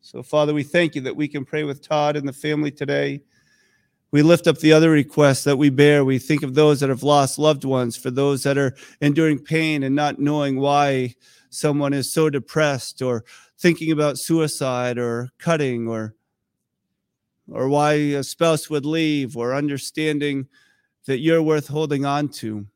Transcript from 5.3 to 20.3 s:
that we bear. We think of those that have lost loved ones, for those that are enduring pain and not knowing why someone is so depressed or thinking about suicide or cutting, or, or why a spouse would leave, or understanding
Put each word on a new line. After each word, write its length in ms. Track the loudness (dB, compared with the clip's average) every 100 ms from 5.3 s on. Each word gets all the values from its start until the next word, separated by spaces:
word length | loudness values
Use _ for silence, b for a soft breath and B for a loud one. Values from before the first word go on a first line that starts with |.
| 4 0
that 120 | 2
we 120 | 2
bear. 340 | 6 6 6
We 160 | 2 0
think 240 | 0 -2
of 120 | 0 2
those 260 | 4 4
that 80 | 0
have 140 | -2
lost 360 | 2 2 2 2
loved 240 | 0 0
ones, 320 | -2 -2 -2 -6
for 160 | -6
those 320 | -2 0 0
that 140 | 0 0
are 180 | 0 -4 B B
enduring 400 | 0 2 2 0
pain 420 | -2 -2 0 -2
and 120 | -2 0
not 240 | -2 -2
knowing 380 | -2 0 -2 0
why 560 | 2 2 2 0 -4 -8 b b b
someone 440 | -4 -2 0 0
is 180 | -2 -2
so 180 | 0 0
depressed 720 | 0 -4 0 0 0 -8 -6
or 220 | -4 -4 -6 b b b
thinking 360 | 0 0 -2
about 260 | 0 0 -2
suicide 800 | -2 0 0 -2 -4 -2 -4 -4
or 320 | -4 -4 -8 _
cutting, 500 | -2 0 0 -4 -4
or, 280 | -6 -8 -12 _ _ _ _ _ _ _ _ _ _ _ _ -14
or 200 | -6 -2
why 240 | 0 2
a 300 | 0 0 -4
spouse 460 | -6 -2 0 0 -2
would 160 | -6 -2
leave, 520 | -2 0 -2 -4 -4
or 180 | -4 -2
understanding 920 | -4 -6 -8 -4 -2 -2 -2